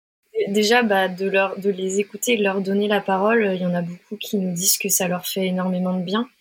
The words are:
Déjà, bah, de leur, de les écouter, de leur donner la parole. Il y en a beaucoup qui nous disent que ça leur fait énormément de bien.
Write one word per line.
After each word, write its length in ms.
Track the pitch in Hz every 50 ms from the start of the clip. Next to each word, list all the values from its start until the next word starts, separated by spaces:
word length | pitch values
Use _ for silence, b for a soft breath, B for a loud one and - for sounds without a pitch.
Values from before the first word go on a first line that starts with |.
| _ _ _ _ _ _ - 440 403 202
Déjà, 340 | 196 214 214 208 233 247
bah, 240 | 240 214 202 196 190
de 220 | 185 180 180 190 196
leur, 280 | 190 196 196 190 - 202
de 100 | 190 202
les 300 | 190 185 190 190 190 202
écouter, 360 | 202 - - 202 - 247 240
de 60 | 208
leur 180 | 202 196 190 202
donner 280 | 190 190 196 202 208 208
la 120 | 208 202
parole. 520 | 202 - 190 190 196 214 233 233 214 196 185
Il 80 | 180
y 40 | 185
en 80 | 180 175
a 60 | 175
beaucoup 340 | 175 170 175 - _ _ 214
qui 220 | 208 - - 220 202
nous 140 | 185 185
disent 260 | 175 170 190 196 - -
que 100 | - 196
ça 180 | - - 190
leur 180 | 175 180 180 -
fait 220 | - - 196 190
énormément 500 | 185 185 185 180 185 185 180 185 185 185
de 60 | 185
bien. 240 | 175 175 190 220 247 - _ _